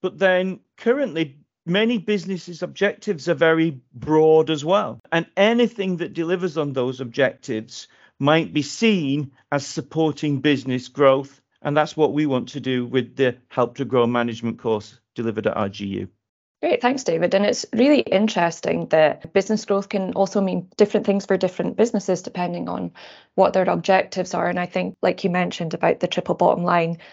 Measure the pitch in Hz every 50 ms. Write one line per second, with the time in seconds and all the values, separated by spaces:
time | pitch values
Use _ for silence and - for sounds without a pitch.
0 | - 185 190 180 190 190 185 180 185 190 185 - _ _ _ _ - 233 247 285
1 | 285 220 147 160 165 147 135 147 _ _ _ _ _ 165 175 202 220 226 247 226
2 | 165 - 214 202 165 180 196 175 - - 175 156 180 156 139 - 196 208 208 -
3 | - 214 196 151 131 170 170 139 165 160 160 160 160 165 147 131 _ _ _ 127
4 | 110 151 156 156 156 160 156 160 156 151 160 151 135 156 185 208 202 123 113 110
5 | _ _ - 165 165 - _ - 196 214 233 233 247 226 233 196 202 190 185 165
6 | 170 147 101 160 170 165 180 180 175 185 143 160 151 143 135 135 123 127 131 120
7 | 135 120 113 - 135 127 - _ _ - 123 110 110 - - - - _ _ _
8 | _ _ _ _ 135 143 151 160 160 - - 151 143 - - - 226 226 214 185
9 | 156 135 139 147 147 135 _ _ _ _ 147 143 139 - - - 131 - - 160
10 | 160 156 147 - - 151 143 135 - 151 143 127 117 131 127 127 127 - _ 135
11 | 143 135 135 135 139 139 - _ _ _ _ _ - 147 147 147 151 147 - 156
12 | 156 143 131 147 156 147 135 127 123 123 - 143 - 131 131 123 123 120 123 131
13 | 117 123 - - 135 127 120 - _ _ - - 151 - - - 139 113 123 127
14 | 120 120 120 120 120 120 113 117 117 117 113 - - 120 113 107 101 - - _
15 | _ _ _ - 120 113 104 113 104 107 - - 104 101 101 104 101 98 98 98
16 | 98 98 _ _ _ _ _ _ _ _ _ _ - 320 320 - - 247 269 269
17 | - - 170 165 170 175 180 196 202 208 - - - - - 220 240 285 294 262
18 | - - - 190 208 220 - 185 170 170 170 - - 160 165 170 170 165 - 160
19 | 156 151 - - - - _ 196 190 - 220 214 - - 202 196 202 - - 202
20 | 190 185 - - 196 190 - 208 196 190 185 180 180 - _ - 208 208 - 208
21 | - - 196 196 196 - 196 185 185 180 - - - 175 - - 214 240 - 208
22 | 190 - 185 175 180 - - 180 180 175 175 175 175 175 175 185 190 175 - -
23 | - - - - _ _ _ - 190 - - 190 185 185 180 175 170 - 190 185
24 | - - - 185 180 180 - 175 170 175 180 180 180 175 - 190 180 185 190 _
25 | - 185 180 - - 190 175 180 180 180 - - 175 165 165 - - 175 175 -
26 | - 170 - - 180 - 180 - 180 - - - 175 175 175 175 165 165 170 165
27 | - -